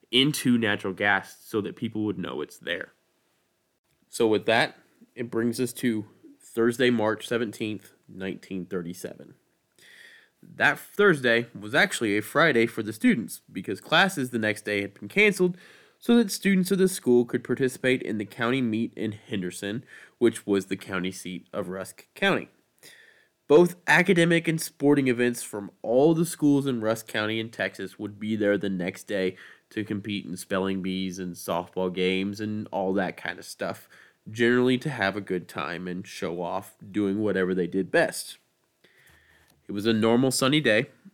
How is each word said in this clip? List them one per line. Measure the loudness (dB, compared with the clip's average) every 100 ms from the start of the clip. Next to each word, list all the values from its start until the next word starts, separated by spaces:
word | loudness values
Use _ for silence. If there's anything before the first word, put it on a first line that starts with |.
| -2
into | 2 2 2 2 2
natural | 2 -2 -4
gas | -2 2 0 0 -20
so | -6 -4
that | -4 -6
people | -8 -4 -4
would | -4
know | -6 -6
it's | -8 -10
there. | -8 -8 -8 _ _ _ _ _ _ _ _ _ _ _ _
So | 0 2
with | 2 2
that, | 2 2 -4 _ _ _ -12
it | -8
brings | -2 -2 -2
us | -6
to | -4 -2 -2 -6 _ -20 -20
Thursday, | -10 0 0 2 2
March | 2 0 -2 -4
seventeenth, | -4 -4 -6 -6 -8 -12 _ _
nineteen | -10 -8 -8 -10 -10 -8
thirty-seven. | -8 -8 -12 -14 -16 -20 -20 _ _ _ _ -20 -20 -20 -20 _ _
That | -16 0 0 0
Thursday | -6 4 4 6 4 2 0 -8
was | -4 0
actually | 2 2 0 0
a |
Friday | 0 2 4 4 2
for | 0
the | -8
students | 0 2 2 0 -10 _
because | -12 -8 -8
classes | 0 2 2 0 -4
the | -2
next | -2 -2
day | -2 -2
had | -4
been | -8 -6
canceled | 2 2 4 0 0 -12 -20 _ _
so | 2 4
that | 4
students | 0 0 2 2
of | 2
the | 2
school | 0 2 4
could | 4 -2
participate | -4 -2 -2 0 0 0
in | 0 -6
the | -6
county | -4 0 0
meet | 0 -2 -4 -4
in | -6
Henderson, | -8 -8 -6 -6 -8 -8 -8 -10 -20 -18 0
which | 2 2 0
was | 0 0
the | -8
county | -6 -4 -4
seat | -6 -12 -14 -10
of | -10 -8
Rusk | -8 -12 -16 -18 -2
County. | 0 0 -4 _ _ _ -20 -20 -20 _ _ _ 4
Both | 6 6 2 2
academic | 4 4 4 4 2 0
and | -4
sporting | -4 0 4 4 4
events | 2 0 0
from | -8 -10 -10 -10
all | 0 4 6
the | 4 0
schools | 2 4 4 2
in | -2
Rusk | 0 -2 -4
County | -4 -2 -2
in | -6
Texas | -4 -4 -4 -12 -8
would | -10 -8
be | -4 0
there | 2 2
the | 0
next | -2 -4 -6
day | -6 -2 -2 -4 -16 -20 _
to | -8
compete | -6 -6 -4 -6 -6
in | -12
spelling | -6 -2 -2 -2
bees | -4 -4 -6 -6
and | -10 -10
softball | -4 -4 -4 -4 -4
games | 0 0 0 -2 -4
and | -6 -6 -6
all | -4 -2
that | -2 -2 -4
kind | -10 -10
of | -12
stuff, | -8 -8 -8 -14 -20 -20 _ -10
generally | 2 4 6 4 2
to | -2
have | -2 -2 -2
a |
good | -4 -6 -6
time | -8 -8 -6 -8
and | -8 -10
show | -8 -6 -6
off | -6 -8 -10 -18 -8
doing | -2 0 0
whatever | 0 0 0
they | 0 -2
did | -2 0
best. | 2 0 -2 -12 -16 _ _ _ _ _ _ _ _ _ _ _ _ -10
It |
was | -4 0
a |
normal | 2 4 4 4
sunny | 2 2 2
day. | 4 4 2 _ -20